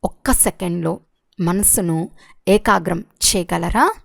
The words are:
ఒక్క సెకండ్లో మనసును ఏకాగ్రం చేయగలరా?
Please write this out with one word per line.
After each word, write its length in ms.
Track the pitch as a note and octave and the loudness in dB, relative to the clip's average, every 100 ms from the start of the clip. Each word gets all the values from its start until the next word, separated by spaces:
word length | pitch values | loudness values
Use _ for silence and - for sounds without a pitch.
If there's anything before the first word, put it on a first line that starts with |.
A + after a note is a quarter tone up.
ఒక్క 280 | F#3+ - - | -6 -6 -2
సెకండ్లో 680 | B3 - - F#3 F3 E3 F3 _ _ _ _ | 0 0 -2 -6 -4 -4 -4 _ _ _ _
మనసును 720 | E3+ F#3 G#3 - F3 D#3+ E3 - - - - | -2 0 0 0 0 -2 -4 -12 -20 -10 2
ఏకాగ్రం 520 | G3+ G#3 G3 E3+ E3+ | 2 4 0 0 -6
చేయగలరా? 920 | - _ - G3 F3 E3+ E3+ G3+ D#4+ A4 | -8 _ -2 0 -2 -4 -2 2 2 0